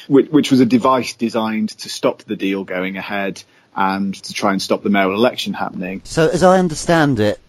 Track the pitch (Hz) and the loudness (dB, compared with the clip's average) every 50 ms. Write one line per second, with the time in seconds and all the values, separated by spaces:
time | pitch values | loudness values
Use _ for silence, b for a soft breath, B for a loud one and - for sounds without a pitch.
0 | B B 143 135 120 - 156 147 123 - 139 127 131 113 123 120 104 127 131 127 | B B 4 4 4 4 2 2 2 4 4 4 4 4 4 2 4 2 2 2
1 | 117 - - - 120 113 - 117 110 110 110 110 107 107 - - - - - - | 0 -4 -6 -6 -6 -4 -2 -2 -2 -2 -2 -4 -4 -4 -6 -10 -14 -14 -8 -2
2 | - 131 - - - - 107 90 101 98 98 98 95 92 92 90 92 95 98 95 | -2 -2 -2 -2 -4 -6 -4 -2 -2 -2 -2 -2 -4 -6 -4 -4 -4 -4 -6 -8
3 | 90 - 104 101 98 98 90 - b b b b b b _ - 98 95 95 98 | -8 -6 -6 -4 -4 -6 -6 -10 b b b b b b _ -2 0 0 0 0
4 | 101 98 95 - - - 98 - - 104 98 98 - - 107 92 - 107 101 98 | -2 -4 -6 -8 -12 -12 -6 -2 0 0 0 0 0 -2 -2 -2 0 0 2 2
5 | 98 92 95 104 117 123 - - - 107 95 - 98 - - 92 92 90 92 95 | 2 2 2 2 2 0 0 -2 -6 -6 -6 -6 -8 -8 -8 -8 -10 -8 -10 -10
6 | - - - - 160 160 170 165 170 185 185 190 180 175 151 - - - 170 165 | -12 -6 -2 0 0 2 2 4 4 4 4 4 2 0 -2 -4 -2 0 2 2
7 | 156 143 135 104 107 104 98 - _ | 4 2 2 2 2 0 0 -2 _